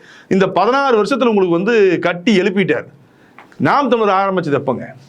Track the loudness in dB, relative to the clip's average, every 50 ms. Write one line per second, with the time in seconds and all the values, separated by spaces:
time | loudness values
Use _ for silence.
0 | -20 -20 -20 -20 -8 _ 0 0 0 0 2 0 0 2 2 0 0 2 2 0
1 | 0 0 -2 0 0 0 2 2 0 0 0 0 0 0 2 2 2 2 2 0
2 | -2 -2 -4 -2 0 0 2 2 2 0 0 0 0 0 -2 -4 -4 -10 -18 -20
3 | -20 _ _ _ _ _ _ -20 -20 -20 -10 -4 -2 0 2 0 0 0 0 0
4 | 0 0 0 0 0 0 -2 -4 -2 -2 -2 -2 -2 -4 -6 -6 -8 -14 -18 -20
5 | -20